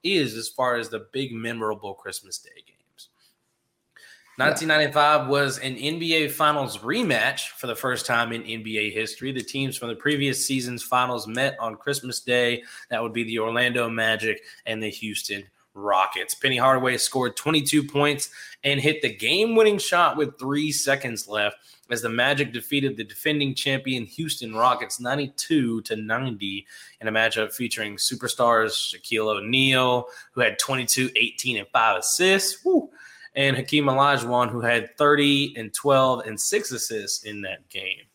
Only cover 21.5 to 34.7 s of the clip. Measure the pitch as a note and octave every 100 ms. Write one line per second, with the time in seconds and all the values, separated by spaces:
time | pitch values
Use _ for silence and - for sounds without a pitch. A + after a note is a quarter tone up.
21.5 | - _ - _ A#2+ A2+ A2+ C3 C#3+ C3+
22.5 | A#2+ - C#3+ C3+ A2+ A2 - D#3 D3 C#3
23.5 | B2 C#3+ C3+ C3+ B2+ A2 - D#3+ - A#2
24.5 | A2 B2 A#2+ A2+ - B2 C#3 C#3 - -
25.5 | D#3 A#2+ A2+ - A2 G#2+ A#2 C3 G#2 G2
26.5 | G2 - - - _ A2 A2 A2+ A2+ A2
27.5 | - A#2 - G#2+ G#2 - A#2 B2 - A#2+
28.5 | A#2 A2 - - - - A2+ G#2+ G#2 A2
29.5 | C3 C3+ C3 B2+ B2 B2 - - - A2+
30.5 | G2 - C3 A#2+ - B2+ - A#2 - B2+
31.5 | A2+ G2 B2 A2+ F#2+ - - F#3 F#3+ -
32.5 | - F4 F4 - - - - - C#3 C#3
33.5 | C3 - D3+ C#3+ C3 C#3+ C#3 A#2 B2 B2
34.5 | A#2+ A#2